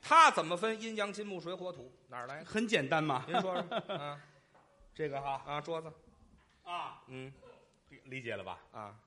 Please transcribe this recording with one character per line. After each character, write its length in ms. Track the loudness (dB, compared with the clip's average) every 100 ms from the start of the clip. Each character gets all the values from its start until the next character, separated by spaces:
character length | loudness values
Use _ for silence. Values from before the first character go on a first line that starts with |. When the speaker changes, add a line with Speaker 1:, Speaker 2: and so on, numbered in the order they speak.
Speaker 1:
它 280 | 8 10 10
怎 140 | 8 0
么 100 | 0
分 240 | 0 -2
阴 160 | -6 -4
阳 160 | -4
金 140 | -4 -8
木 140 | -8
水 120 | -8
火 180 | -8 -8
土？ 200 | -10 -14 -20 _
哪 100 | -12
儿 100 | -10
来 120 | -10
的？ 60 | -4
Speaker 2:
很 220 | -2 2
简 200 | 2 4
单 160 | 2
嘛。 200 | 2 0 0
Speaker 1:
您 120 | 0
说 140 | 0 -2
说。 220 | -2 -6
Speaker 2:
<laughs> 160 | -4 -6
Speaker 1:
啊。 240 | -6 -10 -16 -20 _ -20 _ _ -20
Speaker 2:
这 140 | -6 -4
个 120 | -4
哈。 200 | -4 -6 -4
Speaker 1:
啊， 160 | -6
桌 200 | -4 -6
子。 100 | -6 -18 -20 -20 -20 -20 _ _
Speaker 2:
啊。 380 | -10 -8 -8 -12 -16
Speaker 1:
嗯。 240 | -14 -14 -16 -20 -20 _ _ _ -20 -12
Speaker 2:
理 160 | -8
解 140 | -6 -6
了 80 |
吧？ 160 | -6 -12 -12
Speaker 1:
啊。 240 | -14 -14 -16